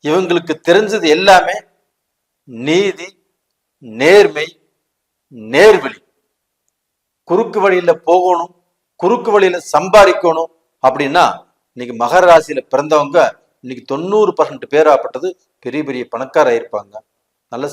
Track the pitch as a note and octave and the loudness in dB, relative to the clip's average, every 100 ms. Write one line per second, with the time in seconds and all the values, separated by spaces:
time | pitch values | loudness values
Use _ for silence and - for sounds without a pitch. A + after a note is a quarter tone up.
0 | D3 E3+ F3+ F3 E3+ D3+ - F3+ G#3+ G#3 | -2 -2 0 -4 -4 -6 0 0 2 -2
1 | E3+ D#3 G3 F3+ - G#3 _ _ _ _ | 0 2 4 4 4 -8 _ _ _ _
2 | _ _ _ _ _ A2+ C3+ E3+ G3+ D#3+ | _ _ _ _ _ -10 -2 0 0 -6
3 | F3+ _ _ _ _ _ _ _ B2+ A2 | -18 _ _ _ _ _ _ _ -20 -2
4 | D3 G3+ F3 D3+ D#3+ _ _ _ _ _ | 4 6 4 -2 -10 _ _ _ _ _
5 | _ _ _ B2 A2 C3+ G#3 F#3+ C3+ - | _ _ _ -20 -4 4 6 4 0 -14
6 | _ _ _ _ _ _ _ _ _ _ | _ _ _ _ _ _ _ _ _ _
7 | _ _ _ F3+ A3+ G#3 G3 F#3 F3 E3 | _ _ _ -4 -2 -2 0 0 0 -2
8 | - F3+ F#3 F3 E3+ _ _ _ _ _ | 0 0 2 -2 -4 _ _ _ _ _
9 | F3 A#3+ A#3 G#3 F#3+ F3+ - D3+ F#3 G#3 | -4 -2 0 0 0 -2 -4 -4 4 6
10 | G3 E3+ E3+ D#3+ E3 _ _ _ C3 C#3 | 6 4 -2 -2 -6 _ _ _ -4 -2
11 | C#3+ E3+ C#3 F#2+ _ _ _ - B2 A#2 | -2 0 0 -2 _ _ _ -16 -14 -6
12 | A#2+ F3 F3+ E3 D#3 C#3 - C3 D3+ D#3 | 0 2 4 4 2 -10 -4 -4 0 -2
13 | C#3+ E3 B2+ - _ _ B2 B2 - C#3 | 0 0 0 -4 _ _ -16 -16 -10 -8
14 | F3 G#3 G3+ - C#3 C3+ C3 C#3+ D#3 C#3 | -4 0 -2 -2 -4 -4 -4 0 2 2
15 | - B2+ F3+ F3 _ _ B2+ C#3 C#3 B2 | 0 -10 -10 -12 _ _ -10 -8 -8 -10
16 | A#2+ A#2 C3 - C3+ A#2 - G#2+ G2+ G#2 | -10 -10 -4 0 0 0 -4 -12 -12 -20
17 | _ _ _ _ _ A#2+ C#3 | _ _ _ _ _ -12 -12